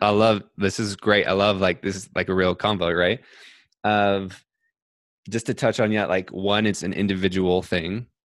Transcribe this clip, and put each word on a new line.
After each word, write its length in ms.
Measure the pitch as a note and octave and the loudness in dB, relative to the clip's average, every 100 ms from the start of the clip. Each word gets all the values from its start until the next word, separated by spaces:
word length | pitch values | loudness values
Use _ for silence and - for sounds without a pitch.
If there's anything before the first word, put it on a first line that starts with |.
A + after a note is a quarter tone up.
I 100 | G#2 | 2
love, 320 | G#2 A2+ G#2 - - | 4 4 2 -4 -2
this 220 | G2 - | -2 -2
is 180 | G#2 G2 | -6 -2
great. 300 | G#2+ G#2 - | 2 2 2
I 60 | |
love, 280 | F#2+ G2+ F#2+ | 2 2 2
like, 220 | F#2+ F2 | 0 0
this 140 | G2 F#2+ | -4 -6
is, 120 | - | -6
like, 140 | F#2 F#2 | -6 -2
a 60 | |
real 200 | F#2 F#2 | 2 2
convo, 420 | F2+ G#2 G2+ E2+ E2+ | 0 -2 0 0 2
right? 240 | F2+ A#2+ - - - - _ _ | 0 0 -8 -20 -20 -20 _ _
Of 600 | G#2 G#2+ G2+ G2 F#2+ - _ _ _ _ _ _ _ _ - | 0 2 2 0 -4 -14 _ _ _ _ _ _ _ _ -10
just 180 | A2+ - | -8 -6
to 80 | |
touch 260 | A2+ A#2+ A2 | -2 0 0
on, 120 | G#2+ | 0
yeah, 140 | G#2+ G2+ | 0 0
like, 240 | F#2+ F#2 | -2 -4
one, 360 | - G2 G#2 A2 | -6 0 2 0
it's 160 | G2 | -2
an 100 | F2+ | -4
individual 720 | F#2 G2+ F#2+ F#2+ F#2 F#2 F2+ | -2 -2 0 0 0 2 0
thing, 440 | F2+ F2+ E2 G#2 A#2+ _ | 0 -4 -4 -8 -10 _